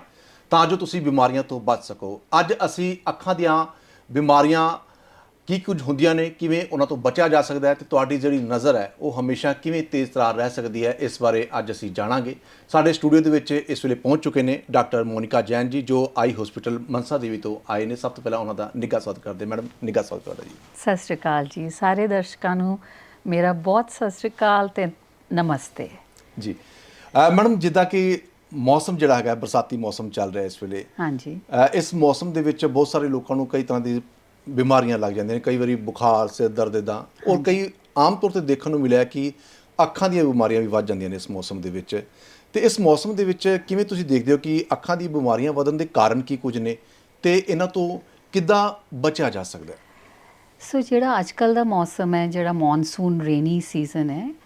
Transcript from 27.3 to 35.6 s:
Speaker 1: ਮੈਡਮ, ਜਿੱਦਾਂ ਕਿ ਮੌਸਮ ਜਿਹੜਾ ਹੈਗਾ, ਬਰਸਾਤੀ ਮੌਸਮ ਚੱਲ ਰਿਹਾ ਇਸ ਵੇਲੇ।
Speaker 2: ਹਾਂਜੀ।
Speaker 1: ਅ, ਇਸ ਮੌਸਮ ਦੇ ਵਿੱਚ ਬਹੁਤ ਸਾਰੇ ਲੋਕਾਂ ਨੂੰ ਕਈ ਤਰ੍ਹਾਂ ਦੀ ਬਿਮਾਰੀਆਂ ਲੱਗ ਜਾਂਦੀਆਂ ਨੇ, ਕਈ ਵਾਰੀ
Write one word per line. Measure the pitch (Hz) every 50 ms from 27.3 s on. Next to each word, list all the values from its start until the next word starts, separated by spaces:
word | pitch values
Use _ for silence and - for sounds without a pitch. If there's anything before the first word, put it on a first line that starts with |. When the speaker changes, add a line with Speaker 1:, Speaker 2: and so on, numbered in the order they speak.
Speaker 1:
ਮੈਡਮ, | 175 196 214 233 226 185
ਜਿੱਦਾਂ | 160 175 156 185 180
ਕਿ | 180 196 190 185 185 185 165 - _ _ _ _ _ 156
ਮੌਸਮ | 143 123 131 143 156 - - 180
ਜਿਹੜਾ | 156 151 139 127
ਹੈਗਾ, | 120 110 117 117
ਬਰਸਾਤੀ | 113 - 104 - 120 113 - 127
ਮੌਸਮ | 117 113 104 98 - 110 104
ਚੱਲ | 101 - 101 98
ਰਿਹਾ | 95 101 98
ਇਸ | 95 92 -
ਵੇਲੇ। | 101 95 98 98 - - _ -
Speaker 2:
ਹਾਂਜੀ। | 175 156 139 123 - 147 156 185 - - - - 127 139 -
Speaker 1:
ਅ, |
ਇਸ | 185 - - 180
ਮੌਸਮ | 170 151 143 135 - 170 180
ਦੇ | 160 160
ਵਿੱਚ | 151 151 151 156 160
ਬਹੁਤ | 143 127 139 147 143
ਸਾਰੇ | - 156 147 139
ਲੋਕਾਂ | 135 127 127 - 135
ਨੂੰ | 135 135
ਕਈ | 120 - 135
ਤਰ੍ਹਾਂ | 127 127 127 120
ਦੀ | 120 123 120 120 120 - _ _ _ _ _ _ _ 143
ਬਿਮਾਰੀਆਂ | 139 123 127 135 135 131 120 120 117 107
ਲੱਗ | 104 101
ਜਾਂਦੀਆਂ | 98 107 104 107 117
ਨੇ, | 120
ਕਈ | 120 131 127
ਵਾਰੀ | 123